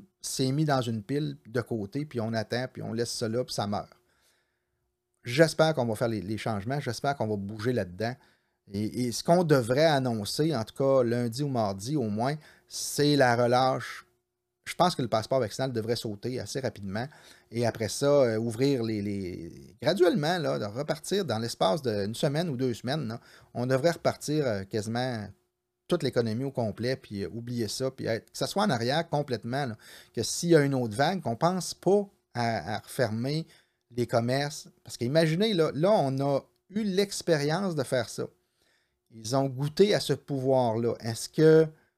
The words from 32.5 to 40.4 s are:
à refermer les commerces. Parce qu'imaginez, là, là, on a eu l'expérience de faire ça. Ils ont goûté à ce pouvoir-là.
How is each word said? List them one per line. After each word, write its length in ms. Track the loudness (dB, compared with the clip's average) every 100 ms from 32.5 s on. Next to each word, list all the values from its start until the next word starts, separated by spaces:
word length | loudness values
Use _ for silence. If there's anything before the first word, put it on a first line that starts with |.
| -2 -4 -8
à 40 |
refermer 640 | -6 -2 0 0 -2 -4 -6 _ _ _ _
les 180 | -4 0
commerces. 600 | 0 2 0 -2 -8 -16 _ -16
Parce 100 | -6
qu'imaginez, 580 | 0 2 4 2 2
là, 180 | 2 2
là, 180 | 2 4
on 260 | 4 2 0
a 180 | 0 0 -4 _ _
eu 140 | -4
l'expérience 920 | -2 0 0 0 2 2 2 0 -2 -2
de 80 |
faire 240 | 0 -2 -2
ça. 160 | -6 -10 _ _ _ _ _ _ _ _
Ils 220 | -14 -2 0
ont 120 | 0
goûté 460 | -2 0 4 4
à 60 | 4
ce 140 | 0
pouvoir-là. 800 | -4 -4 -2